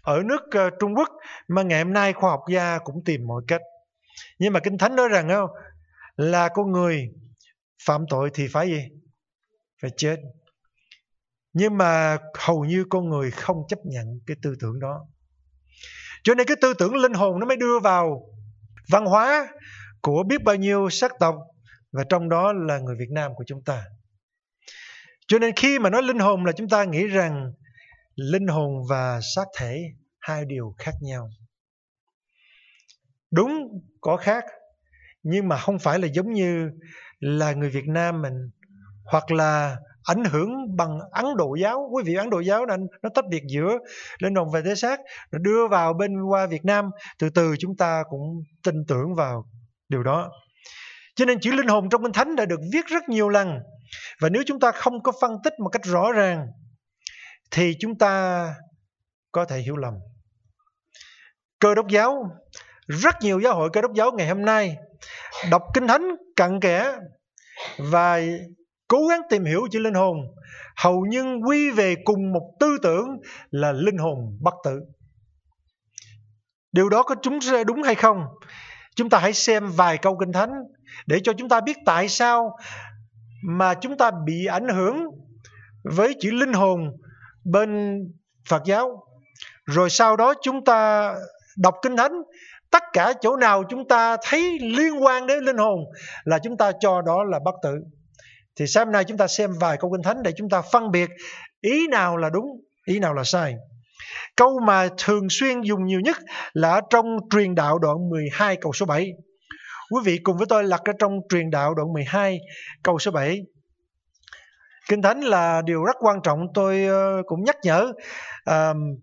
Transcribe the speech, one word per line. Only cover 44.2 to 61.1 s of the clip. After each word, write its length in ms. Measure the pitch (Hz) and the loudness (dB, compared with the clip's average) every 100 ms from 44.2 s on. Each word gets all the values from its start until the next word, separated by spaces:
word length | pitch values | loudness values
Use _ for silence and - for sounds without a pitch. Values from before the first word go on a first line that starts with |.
| 185 | -2
hồn 140 | 196 160 | 0 0
và 80 | 160 | -2
thể 100 | 165 | -2
xác, 260 | 196 240 269 - - - | -2 -2 -4 -8 -20 -10
nó 60 | 156 | -4
đưa 300 | 185 220 226 | 2 2 4
vào 240 | 196 165 | 4 2
bên 300 | 165 202 196 | 0 -2 -2
qua 240 | 190 196 190 | 0 0 0
Việt 180 | 160 | -2
Nam, 260 | 175 202 202 185 - - | 0 0 -2 -8 -18 -4
từ 120 | 156 | 0
từ 240 | 165 165 151 | 2 2 0
chúng 180 | 175 190 | -4 -2
ta 260 | 175 160 160 | 0 0 -4
cũng 340 | 139 147 170 156 160 | -8 -10 -10 -14 _
tin 100 | 185 156 151 | -4 -4 -2
tưởng 260 | 127 151 | -2 -2
vào 300 | 175 139 120 107 - _ _ _ | -2 -2 -4 -10 -20 _ _ _
điều 140 | 135 | -4
đó. 280 | 123 156 175 - _ _ - - - - - - | 0 -2 -4 -12 _ _ -20 -20 -20 -20 -12 0
Cho 80 | |
nên 160 | 254 240 | 0 2
chữ 120 | 208 | 0
linh 140 | 269 247 | 0 2
hồn 220 | 208 190 | 2 2
trong 120 | 233 | 0
Kinh 100 | 233 | 0
Thánh 240 | 202 285 311 | 0 0 0
đã 80 | |
được 160 | 208 165 160 | -2 -4 -2
viết 140 | 285 339 | -4 -2
rất 220 | 330 320 | -4 -2
nhiều 200 | 226 208 | 0 2
lần. 300 | 202 190 135 - - - - - - | 2 0 -4 -10 -20 -20 -20 -18 -4
Và 80 | 160 | -2
nếu 140 | 202 277 | 0 -2
chúng 140 | 277 | 2
ta 120 | 240 | 2
không 300 | 226 254 240 | 2 -2 -2
có 100 | 254 247 | -2 0
phân 120 | 247 220 | -2 0
tích 80 | 302 311 | -4 -4
một 100 | 190 | -4
cách 140 | 202 | -6
rõ 280 | 190 175 202 | -2 0 2
ràng 340 | 226 190 170 127 - - _ _ _ - - - - _ | 2 2 0 -6 -14 -20 _ _ _ -18 -18 -20 -20 _
thì 260 | - 175 165 | 0 0 0
chúng 180 | 220 220 | -6 2
ta 560 | 208 190 185 180 170 147 - _ _ _ _ _ _ | 2 2 0 -2 -6 -10 -18 _ _ _ _ _ _
có 120 | 170 | -4
thể 140 | 175 135 | -2 -4
hiểu 180 | 123 147 | -6 -6
lầm. 180 | 127 104 98 - _ _ _ _ _ _ _ - - | -6 -10 -14 -20 _ _ _ _ _ _ _ -20 -20